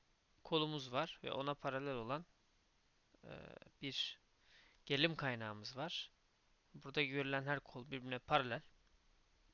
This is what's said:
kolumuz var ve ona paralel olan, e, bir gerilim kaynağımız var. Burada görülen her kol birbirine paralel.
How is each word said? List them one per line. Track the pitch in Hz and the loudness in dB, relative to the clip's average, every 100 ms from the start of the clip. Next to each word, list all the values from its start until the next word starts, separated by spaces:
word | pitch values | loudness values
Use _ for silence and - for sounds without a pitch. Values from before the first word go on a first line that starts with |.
| _ _ _ _ | _ _ _ _
kolumuz | - 160 156 151 127 | 2 2 4 0 0
var | 123 165 - | 0 0 -2
ve | - | -2
ona | 127 139 143 | 0 0 0
paralel | 143 131 143 | 0 0 0
olan, | 127 113 147 175 _ _ _ _ _ _ _ _ - | -2 0 -2 -4 _ _ _ _ _ _ _ _ -20
e, | - 71 - - - - | -14 -12 -12 -16 -18 -8
bir | 139 131 - - _ _ - - - - - | -4 -2 -2 -4 _ _ -20 -20 -20 -16 0
gerilim | 139 165 156 | 4 4 4
kaynağımız | 139 117 110 104 107 127 | 0 0 -4 -4 -8 -6
var. | 165 - - _ _ _ _ _ _ | -4 -4 -6 _ _ _ _ _ _
Burada | 143 139 147 | -14 -4 0
görülen | 135 139 135 135 139 | 2 2 2 2 2
her | 139 | 0
kol | - 127 147 | -2 -12 -8
birbirine | 135 127 127 | -6 -4 -4
paralel. | - 151 123 120 - - _ - - - _ _ _ | 4 4 4 -2 -4 -20 _ -20 -20 -20 _ _ _